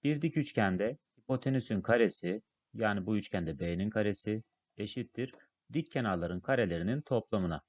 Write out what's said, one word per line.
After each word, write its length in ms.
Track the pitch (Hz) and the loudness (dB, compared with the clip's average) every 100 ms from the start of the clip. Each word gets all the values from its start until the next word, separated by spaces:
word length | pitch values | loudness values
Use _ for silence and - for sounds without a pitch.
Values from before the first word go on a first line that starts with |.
Bir 180 | 143 147 | 0 2
dik 160 | 165 160 | 0 0
üçgende 600 | 143 - 101 90 104 143 _ _ | -2 2 2 2 0 -4 _ _
hipotenüsün 640 | _ 131 135 135 117 104 | _ -2 2 0 0 -2
karesi, 600 | 90 117 110 - 87 104 _ _ _ | 4 6 6 2 -4 -4 _ _ _
yani 320 | - 110 101 92 | -2 0 0 0
bu 120 | 107 | -2
üçgende 420 | 98 98 82 71 | 0 -4 -4 -4
B'nin 300 | 85 85 101 | -2 -2 -2
karesi 540 | 110 104 95 - 110 - _ _ - | 0 0 -2 -2 -4 -6 _ _ -10
eşittir 560 | 104 - 117 - 131 - _ _ _ | -8 -6 -8 -6 -8 -8 _ _ _
dik 180 | 156 151 | -6 -4
kenarların 480 | 147 113 92 82 90 | -2 0 0 -2 -4
karelerinin 640 | - 131 104 85 90 135 | 0 2 2 0 0 -2
toplamına. 600 | - 123 - 107 90 78 | 0 -2 0 -2 0 -4